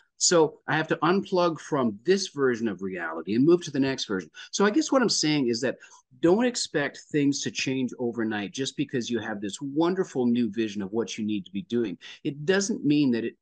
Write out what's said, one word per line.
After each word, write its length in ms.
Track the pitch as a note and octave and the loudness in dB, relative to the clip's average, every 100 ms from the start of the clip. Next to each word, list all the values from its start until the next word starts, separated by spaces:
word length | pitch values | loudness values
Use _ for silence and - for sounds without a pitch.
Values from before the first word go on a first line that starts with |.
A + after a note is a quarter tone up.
| _ - | _ -2
So 420 | - F3 D3+ - - | 2 6 4 2 -4
I 100 | D3 | -2
have 100 | D#3+ | 0
to 80 | E3 | 2
unplug 640 | D#3 G3 - F#3 F3 D#3 | 4 4 2 2 2 0
from 400 | - D3+ A#2+ G2+ - | -2 0 0 0 0
this 240 | G3 G3 | 0 0
version 380 | C#3+ C3+ A#2 A2+ | 0 0 2 -2
of 120 | F2+ | -4
reality 540 | F#2+ F#2 E2 E2 E2 A2 | -6 -6 -8 -8 -2 4
and 80 | |
move 180 | C#3+ F3 | 6 4
to 80 | E3 | 2
the 80 | C#3 | -2
next 260 | C3+ C3+ - | 0 -2 -4
version. 240 | F#2+ - - - | -4 -4 -12 -8
So 140 | - G3+ | 0 2
I 40 | |
guess 220 | A#3+ D4+ | 2 2
what 100 | C4+ | 2
I'm 80 | A3 | 2
saying 380 | - D3+ D3+ B2 | 2 2 2 2
is 120 | A#2 | 0
that 140 | B2 - - - _ B2+ | -2 -4 -10 -20 _ 0
don't 240 | E3 G3 B3 | 2 4 2
expect 540 | A#3+ - D#3+ C#3 - - | -2 -4 -2 -4 -6 -4
things 300 | D3+ C#3+ C#3 | 0 2 0
to 100 | - | -4
change 400 | - - C3 B2+ - | -6 -4 -2 -4 -4
overnight 540 | B2 A#2 A2 G#2+ G2 | -6 -2 -4 -4 -6
just 240 | F2 C3+ - | -6 -6 -4
because 320 | C#3 C3 A2+ | -4 -4 -2
you 100 | A#2 | -4
have 220 | A2 G#2 | -4 -6
this 160 | G2+ - | -8 -8
wonderful 640 | C#3+ C#3+ E3+ F#3 F3+ C#3 B2 | -6 0 0 0 -2 0 2
new 240 | A#2+ A#2 | 2 0
vision 320 | G#2 A2 G2+ | -2 -4 -4
of 120 | F#2+ | -6
what 240 | G#2+ G#2+ - | -4 -4 -4
you 80 | G#2+ | -4
need 200 | G#2 F2+ | -4 -6
to 60 | |
be 120 | G2 | -10
doing. 340 | F2 A#2+ A2 E2 - - | -4 -2 -2 -6 -14 -12
It 220 | D3+ C#3+ D3 | -10 -6 0
doesn't 400 | F#3+ G3 A3 C#3+ | 0 0 -2 2
mean 260 | D3 C#3 | 2 4
that 140 | A#2 A2+ | 2 -2
it, 80 | - | -8